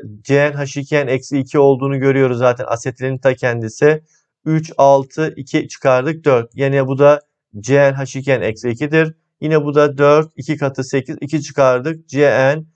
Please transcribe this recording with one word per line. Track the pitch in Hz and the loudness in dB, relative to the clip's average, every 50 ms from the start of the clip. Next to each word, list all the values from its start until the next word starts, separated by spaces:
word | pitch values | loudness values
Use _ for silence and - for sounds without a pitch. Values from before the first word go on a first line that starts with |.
| - 104 104 101 | 0 -8 -20 -12
C | - - 139 143 147 147 | -4 0 2 2 2 0
N | 143 | -2
H | 143 143 139 - 143 | -6 -8 -8 -8 -10
iki | 135 - 151 | -6 -2 -2
N | 143 135 123 | -2 0 0
eksi | 131 131 - - 143 139 | -4 -4 -4 -4 -4 -4
iki | 127 - - 147 | -4 -2 2 4
olduğunu | 139 139 135 123 139 139 139 131 | 4 4 4 2 0 -4 -2 0
görüyoruz | 135 139 135 135 135 123 120 | 0 0 2 2 2 0 0
zaten. | 117 127 123 123 127 - | 2 2 0 0 0 -4
Asetilenin | - 117 113 - 131 117 - 131 131 131 | -6 -6 -6 -6 -8 -8 -6 -8 -6 -4
ta | 127 - 135 127 | 0 0 0 0
kendisi. | - 131 123 120 117 113 110 - - 147 151 156 156 156 _ _ _ _ _ _ _ - | 0 -2 -4 -2 -4 -6 -8 -2 2 2 2 2 2 _ _ _ _ _ _ _ _ -4
Üç, | 156 160 160 160 - - | -2 -2 -2 -2 -4 0
altı, | - 139 139 139 135 135 - - 156 160 - - | 2 4 4 4 4 2 -2 -6 -6 -6 -4 -6
iki | - - - - 156 - | -10 -10 -4 -4 -4 -4
çıkardık, | - - - - 135 127 127 131 160 156 160 - | -4 -8 -2 0 2 2 2 0 -2 -6 -2 0
dört. | 139 127 117 113 - - | 2 2 2 0 -4 -6
Yani | 131 139 139 139 139 135 | -4 -2 0 0 0 0
bu | 131 135 131 | 0 0 4
da | 143 143 147 143 _ _ _ _ _ _ - 104 | 4 4 4 4 _ _ _ _ _ _ -18 -10
C | 104 127 139 143 143 139 | -2 0 2 4 4 2
N | 135 | 0
H | 139 135 131 - 135 | -2 -8 -8 -10 -8
iki | 135 139 | -2 -2
N | 131 113 90 | -2 0 0
eksi | 110 110 - - 120 | -4 -6 -4 -6 -6
ikidir. | 117 120 151 143 160 160 160 160 160 _ _ _ _ - | -4 -4 -4 -2 0 0 0 0 -4 _ _ _ _ -8
Yine | 151 156 160 151 143 | -4 -2 -2 0 0
bu | 147 143 | 0 2
da | 151 147 147 135 | 2 2 2 2
dört, | 143 143 147 147 156 156 160 _ | 2 4 4 4 4 2 -2 _
iki | - - 160 151 | -12 -6 -6 -4
katı | 147 147 135 135 131 131 | -4 -4 -6 -4 -6 -8
sekiz, | - 139 135 131 165 151 - | -4 -4 -4 -4 -6 -10 -10
iki | 147 147 160 147 | -8 -6 -6 -6
çıkardık, | - - - 147 135 127 127 123 131 160 165 160 _ - | -6 -6 -2 0 2 2 2 0 -2 -6 -8 -10 _ -6
C | 127 143 143 139 | 0 2 2 2
N | 107 127 131 135 151 160 160 _ _ | 4 4 2 2 0 -2 -6 _ _